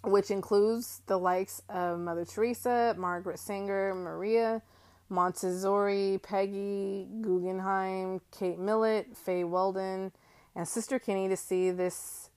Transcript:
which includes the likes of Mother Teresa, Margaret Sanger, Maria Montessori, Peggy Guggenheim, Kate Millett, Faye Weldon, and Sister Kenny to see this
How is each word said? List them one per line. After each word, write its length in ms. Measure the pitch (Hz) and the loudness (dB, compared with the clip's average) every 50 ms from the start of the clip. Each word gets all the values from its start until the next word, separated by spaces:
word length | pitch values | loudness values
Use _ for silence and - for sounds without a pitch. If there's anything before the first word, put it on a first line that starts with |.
| - | 4
which 280 | 190 196 202 196 - | 6 4 4 4 4
includes 680 | 202 196 180 - 208 202 208 220 226 233 240 - - - - | -2 -2 0 4 4 6 6 4 2 0 -4 -8 -12 -14 -2
the 100 | - 196 | 0 0
likes 440 | 185 180 180 180 185 196 - - - - - | 2 4 2 2 2 0 -4 -8 -14 -12 -6
of 300 | 208 185 180 175 175 175 | -4 -2 0 0 -2 -2
Mother 260 | 175 175 165 170 170 | -4 -4 -4 -4 -6
Teresa, 720 | - - 208 220 240 240 - - 247 240 240 233 233 202 | -6 -2 0 0 0 0 -2 0 0 2 4 4 2 2
Margaret 420 | 185 185 180 175 175 185 185 - - | 0 -2 -2 -2 -2 -4 -6 -8 -8
Sanger, 540 | - - 202 196 196 196 196 196 196 196 190 | -6 -6 -6 -4 -2 -2 0 0 0 0 -2
Maria 680 | 185 180 165 160 165 185 214 226 226 226 220 226 220 - _ - - - - - _ _ _ | -4 -6 -6 -6 -4 0 2 2 4 4 2 0 -2 -6 _ -20 -20 -20 -20 -20 _ _ _
Montessori, 1080 | 196 180 180 185 175 - - 185 180 185 190 196 202 202 202 202 202 196 196 196 196 190 | 2 2 2 2 2 0 -2 -2 0 2 2 2 4 4 4 2 2 2 2 2 0 -2
Peggy 880 | - - 214 196 202 196 202 196 196 202 202 202 196 196 196 196 190 190 202 226 | -2 -2 0 0 0 0 -2 -4 -4 -4 -4 -4 -2 -4 -4 -6 -6 -8 -8 -4
Guggenheim, 1000 | 220 208 180 185 180 185 185 185 190 190 196 190 190 190 190 190 185 185 190 180 _ _ | 0 2 2 2 2 0 -2 -2 0 0 0 0 0 0 -2 -2 -2 -4 -4 -6 _ _
Kate 280 | - - 202 180 170 175 | -8 -4 -2 -2 -2 -2
Millett, 580 | 185 202 220 220 220 220 220 208 - - - | 0 2 2 4 4 4 2 2 0 -4 -14
Faye 260 | - - 202 185 180 175 | -8 -4 -2 0 0 0
Weldon, 680 | 170 175 185 185 196 190 190 190 190 190 190 190 190 _ _ _ - - - - _ _ | 2 2 2 2 2 0 -2 -4 -4 -4 -4 -6 -8 _ _ _ -20 -20 -20 -20 _ _
and 120 | 175 175 | -8 -6
Sister 320 | - - 240 220 - 269 240 | -4 -4 -4 -2 -2 -4 -2
Kenny 280 | - - 196 190 190 | 0 0 0 0 2
to 100 | 190 190 | 0 0
see 340 | 180 - - 185 185 185 185 | -2 -2 -2 0 2 2 2
this 580 | 180 180 180 180 - - - - - - - - _ | 2 0 -2 -2 -2 -6 -12 -12 -14 -14 -16 -20 _